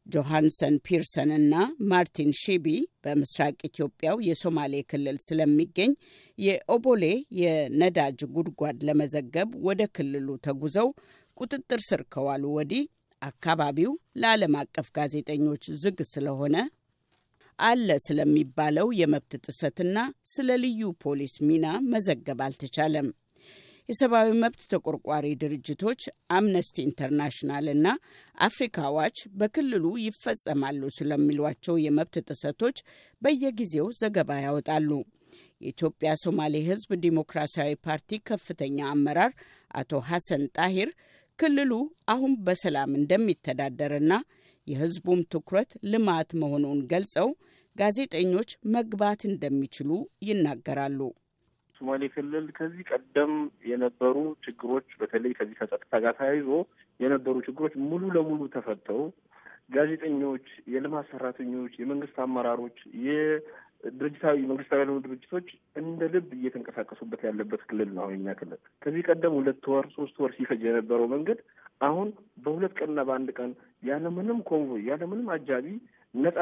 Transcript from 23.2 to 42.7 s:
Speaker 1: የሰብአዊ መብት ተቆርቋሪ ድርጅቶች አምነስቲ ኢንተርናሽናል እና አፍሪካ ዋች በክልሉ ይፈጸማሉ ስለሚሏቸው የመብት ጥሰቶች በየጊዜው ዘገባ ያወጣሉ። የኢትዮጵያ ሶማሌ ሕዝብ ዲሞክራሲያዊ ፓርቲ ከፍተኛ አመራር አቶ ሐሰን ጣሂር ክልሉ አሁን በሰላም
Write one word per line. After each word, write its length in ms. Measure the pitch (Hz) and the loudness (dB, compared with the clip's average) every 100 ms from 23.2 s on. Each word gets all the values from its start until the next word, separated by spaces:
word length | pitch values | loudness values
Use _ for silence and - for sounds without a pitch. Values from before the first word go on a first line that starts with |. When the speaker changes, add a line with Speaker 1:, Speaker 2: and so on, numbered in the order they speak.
| _ _ - - - - - | _ _ -20 -20 -20 -16 -4
Speaker 1:
የሰብአዊ 400 | 226 254 233 220 | 2 4 6 6
መብት 280 | 226 226 - - | 4 2 0 -4
ተቆርቋሪ 600 | 185 - 151 - 151 147 139 | -4 -2 -6 -2 -2 -2 -2
ድርጅቶች 600 | 151 147 - 147 202 254 - - - | -4 -4 -6 -4 -2 -4 -8 -12 0
አምነስቲ 460 | 180 208 185 165 - | 4 4 4 0 -2
ኢንተርናሽናል 840 | 135 - 135 147 147 - 139 143 151 | -4 -2 0 0 -2 -4 -4 -2 0
እና 180 | 147 165 269 - - - - | 4 4 2 -4 -20 -14 0
አፍሪካ 480 | 196 - 247 - 147 | 0 0 -4 -2 -2
ዋች 280 | 151 156 - - | 0 0 -2 -10
በክልሉ 520 | 196 208 320 285 226 160 226 | -2 -2 0 0 0 0 -2
ይፈጸማሉ 840 | 220 - - 220 - 143 139 143 135 | -4 -6 -4 -2 -2 -2 -2 -4 -6
ስለሚሏቸው 840 | - 147 147 147 147 147 151 - 170 | -4 -2 2 2 2 -2 -4 -2 0
የመብት 380 | 151 147 - - | 2 2 0 -4
ጥሰቶች 540 | - 143 147 143 240 - - - - _ | -6 -6 -6 -2 -2 -2 -10 -20 -20 _
በየጊዜው 640 | 269 294 269 220 208 156 175 240 | 2 2 0 -2 -2 0 -2 0
ዘገባ 420 | 220 196 160 143 | 0 0 0 0
ያወጣሉ። 480 | 139 147 - 156 151 143 - _ _ - - _ | -2 -2 0 0 2 0 -4 _ _ -20 -20 _
የኢትዮጵያ 500 | - - 160 - 156 156 | -12 -2 -2 0 0 0
ሶማሌ 360 | 180 160 156 151 | 0 0 0 0
ሕዝብ 280 | 156 202 208 185 | 0 -2 -2 0
ዲሞክራሲያዊ 720 | 170 160 156 160 151 - 147 147 | 2 2 0 -2 -4 -2 -2 -2
ፓርቲ 380 | - 156 - 214 | -4 -6 -4 -8
ከፍተኛ 560 | - 214 - 170 139 139 139 | -6 -6 -6 -6 -4 -2 0
አመራር 460 | 147 143 151 220 - - - _ | 2 4 4 2 2 -16 -20 _
አቶ 300 | - 135 143 | -8 -4 -4
ሐሰን 400 | 127 175 - 151 143 | -2 -2 0 0 -2
ጣሂር 380 | - 180 190 226 - _ _ _ - | 0 0 0 -2 -6 _ _ _ 0
ክልሉ 340 | 320 277 277 233 294 - - | 2 4 2 0 -2 -6 -2
አሁን 240 | 247 269 262 | 0 2 2
በሰላም 500 | 185 180 185 | 2 0 0